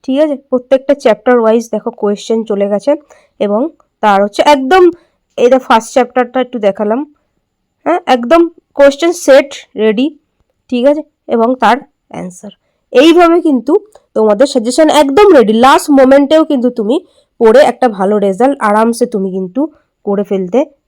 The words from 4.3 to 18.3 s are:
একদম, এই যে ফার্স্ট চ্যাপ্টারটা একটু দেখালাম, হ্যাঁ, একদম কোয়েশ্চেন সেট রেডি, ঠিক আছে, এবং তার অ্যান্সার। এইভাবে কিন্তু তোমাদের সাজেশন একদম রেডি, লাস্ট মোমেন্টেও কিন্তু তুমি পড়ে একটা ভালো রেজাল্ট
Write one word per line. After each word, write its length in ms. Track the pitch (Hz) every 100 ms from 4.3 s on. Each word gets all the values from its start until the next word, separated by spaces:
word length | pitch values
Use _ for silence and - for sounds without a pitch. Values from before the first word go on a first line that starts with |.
| -
একদম, 500 | - 294 262 370 359 339 _ _ _ -
এই 120 | 240
যে 100 | 254
ফার্স্ট 340 | 254 226 226
চ্যাপ্টারটা 480 | - 240 254 247 254
একটু 180 | 254 254
দেখালাম, 560 | 208 196 208 233 302 _ _ _ _ _ _ _
হ্যাঁ, 160 | - 349 -
একদম 440 | 254 240 330 339 _ _
কোয়েশ্চেন 380 | - 277 277 339
সেট 420 | 339 - 269 277 - - 185
রেডি, 420 | 220 214 277 302 _ _ _ _ _
ঠিক 160 | 247 254
আছে, 160 | 294 302 _ -
এবং 280 | 233 226 254
তার 180 | 208 247 - _ _
অ্যান্সার। 420 | 165 180 180 208 _ _ _ _
এইভাবে 500 | 240 311 339 339 339
কিন্তু 460 | 330 262 233 381 - _ _
তোমাদের 340 | - 220 208 277
সাজেশন 420 | 254 220 254 311
একদম 440 | 277 285 277 415
রেডি, 200 | 311 208
লাস্ট 380 | 226 254 320 359
মোমেন্টেও 540 | 277 262 269 277 311 311
কিন্তু 240 | 285 240
তুমি 360 | 247 208 294 _ _ _ _
পড়ে 200 | 226 233
একটা 300 | 262 240 254
ভালো 300 | 196 196 208
রেজাল্ট 420 | 202